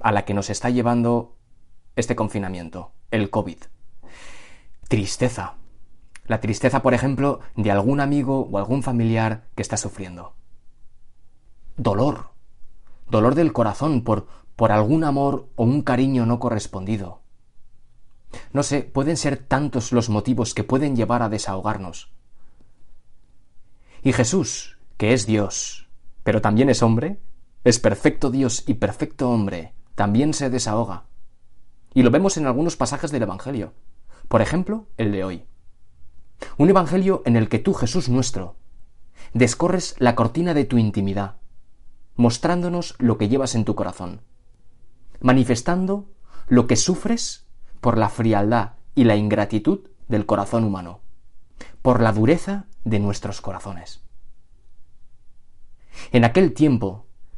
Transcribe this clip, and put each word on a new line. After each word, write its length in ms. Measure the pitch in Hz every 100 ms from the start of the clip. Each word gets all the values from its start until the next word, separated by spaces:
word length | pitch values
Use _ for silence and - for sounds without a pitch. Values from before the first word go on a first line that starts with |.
a 100 | 113
la 140 | 101 98
que 80 |
nos 160 | 101 98
está 200 | 104 123
llevando 680 | 123 117 120 117 120 117 - _ - - - - -
este 200 | 117 120
confinamiento, 800 | 104 107 95 90 82 90 87 - -
el 180 | 110 101
covid. 280 | 107 90 - - - - - - - - - - - - - -
Tristeza, 680 | 110 98 - - - 90 - - - - - - - -
la 140 | 110
tristeza, 420 | 110 104 131 131
por 120 | -
ejemplo, 460 | 120 131 131 139 - - -
de 160 | 104
algún 280 | 101 104 110
amigo 480 | 143 143 127 135 -
o 60 | 98
algún 260 | 101 135
familiar 640 | 131 120 113 113 110 110 - -
que 60 |
está 160 | - 110
sufriendo. 580 | 101 - 92 87 - - - - - - - - - - - - - - - -
Dolor, 540 | 113 98 143 143 - - - - - - - - -
dolor 260 | 107 113 139
del 180 | 160
corazón 500 | 156 107 104 151 131
por, 240 | 120 104 - - - -
por 160 | 113
algún 320 | 104 107 160
amor 460 | 156 139 139 - - -
o 80 |
un 180 | 117 143
cariño 440 | 98 123 135 131 113
no 140 | 120
correspondido. 840 | 123 110 - 95 95 110 90 - - - - - - - - - - - - - -
No 100 | 135
sé, 200 | 143 143
pueden 340 | - 135 139 165
ser 200 | 147 139
tantos 540 | - 131 147 127 113
los 180 | 120 113
motivos 440 | 104 127 123 113
que 100 | -
pueden 320 | 107 135 147 123
llevar 260 | 110 120
a 80 | 113
desahogarnos. 840 | 104 - 95 104 104 92 - - - - - - - - - - - - - - - - - - - - -
Y 120 | 135
Jesús, 640 | 131 117 190 135 - - - - -
que 160 | 107
es 120 | 123 104
Dios, 640 | 107 95 - - - - - - -
pero 180 | - 104
también 280 | 104 107 135
es 120 | 117
hombre, 380 | 117 113 151 202 - - - -
es 160 | 123 -
perfecto 520 | 113 - 156 - 135
Dios 320 | 131 127 - -
y 80 | -
perfecto 540 | 101 - 151 - 127
hombre, 440 | 117 98 90 82 - - -
también 380 | 101 110 147
se 160 | 143 135
desahoga. 560 | 127 110 107 101 92 - - - - - - - - -
Y 100 | 131
lo 80 | 123
vemos 260 | 143 190 165
en 100 | 143
algunos 300 | 123 170 -
pasajes 340 | - 139 151
del 120 | 139
Evangelio. 500 | 98 92 131 131 92 - - - - - -
Por 120 | 113
ejemplo, 460 | 104 165 185 220 - -
el 160 | 110
de 120 | 95 92
hoy. 200 | 85 - - - - - - - - - - - -
Un 120 | 160
evangelio 520 | 190 165 170 190 185 135
en 100 | 117
el 140 | 107
que 100 | 107
tú, 140 | -
Jesús 360 | 190 120 190 -
nuestro, 460 | 127 120 92 92 - - - - - - - -
descorres 640 | 117 120 - 170 185 - -
la 160 | 123 120
cortina 380 | 110 160 175
de 120 | 151 123
tu 120 | 120
intimidad, 580 | 107 101 98 98 101 - - - - - - - - -
mostrándonos 800 | 120 117 165 175 175 175 - -
lo 200 | 120 117
que 120 | 104
llevas 260 | 135 127 113
en 100 | 104
tu 100 | 101
corazón, 460 | 92 - 90 87 - - - - - - - - - -
manifestando 920 | 127 131 120 117 - 180 185 202 196 - - - -
lo 200 | 123 120
que 80 | 127
sufres 720 | - 180 - 117 - - - - - -
por 180 | 120 110
la 120 | 107
frialdad 640 | - 113 104 104 120 104 - - -
y 100 | 113
la 100 | 104
ingratitud 720 | 107 107 101 107 151 196 - - -
del 180 | 107 -
corazón 380 | 101 101 117
humano, 380 | 110 95 87 95 - - - - - - - -
por 200 | 127 110
la 100 | 113
dureza 560 | 104 113 165 - 202 - -
de 160 | 110 107
nuestros 420 | 101 101 101 98
corazones. 640 | - 92 101 87 - - - - - - - - - - - - - - - - - - - - - - -
En 120 | 123
aquel 300 | 117 175 175
tiempo 540 | - 151 117 101 98 - - -